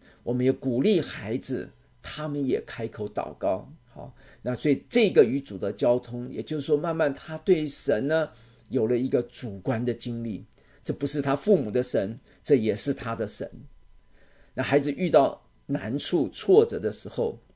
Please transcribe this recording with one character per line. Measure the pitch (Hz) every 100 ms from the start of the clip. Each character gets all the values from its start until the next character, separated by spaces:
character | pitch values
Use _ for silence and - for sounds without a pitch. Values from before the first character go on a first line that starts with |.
| _ _
我 | -
们 | 123
也 | 127
鼓 | 135 131 120
励 | 190 180
孩 | - - 101 123
子， | - 110 62 - _ _
他 | - - 151
们 | 143 131
也 | 80 -
开 | - 113
口 | - 104
祷 | - - -
告。 | 95 95 123 151 _
好， | - 131 - - -
那 | 123
所 | 120 156
以 | 139 -
这 | 247 202
个 | 147
与 | 117 139
主 | - 95
的 | 98
交 | - 123 127
通， | - 120 127
也 | 147
就 | - 156
是 | 139
说 | 147
慢 | 165
慢 | 160 151
他 | 135 - 156
对 | - 165 151
神 | - - 107 139
呢， | 160 151 - - _ -
有 | 123 113
了 | 120
一 | 131
个 | 127
主 | 120 - 120 98
观 | 139 113
的 | 120
经 | 113 123 117
历， | 117 92 - _ _ _
这 | -
不 | - 143
是 | 151
他 | 139
父 | 143 208 180
母 | 107
的 | 120
神， | 127 113 98 117 _ _
这 | - 135
也 | 110 104
是 | -
他 | - 120
的 | 113 104
神。 | - - 95 - - - - - - - - -
那 | -
孩 | 117 143
子 | 139
遇 | 139 180
到 | 151 135 - _ _
难 | - 139 107 139
处、 | - 170 107
挫 | - - 175
折 | - 80
的 | 104
时 | 107 104
候， | - 95 - _